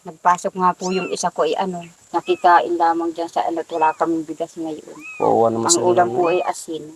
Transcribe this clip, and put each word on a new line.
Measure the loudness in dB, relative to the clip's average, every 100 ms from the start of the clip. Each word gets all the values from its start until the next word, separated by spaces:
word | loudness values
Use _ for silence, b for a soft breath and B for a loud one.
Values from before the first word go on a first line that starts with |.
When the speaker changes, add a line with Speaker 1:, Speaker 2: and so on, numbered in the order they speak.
Speaker 1:
Nagpasok | -16 -2 0 0 -2 0
nga | 0
po | 0 -2
yung | -2 -2
isa | -4 -4
ko, | 0
eh, | 0
ano, | 0 -2 -6 -12 -20 _
nakikain | -4 -2 2 6 6 4
lamang | 0 2 2 -2
dyan | -4 -4
sa, | -2 -2
ano, | -4
wala | -6 0 0
kaming | 2 -2 -2 -4
bigas | -8 -8 -6
ngayon. | -8 -8 -14 -18 -16 -2
Speaker 2:
Oo, | 2 4 2
ano | 2
Speaker 1:
Ang | 0
Speaker 2:
masaya | 2 2
Speaker 1:
ulam | 4 2
Speaker 2:
naman. | 2
Speaker 1:
po | 0
ay | 0
asin. | -2 -6 -10 -12 -12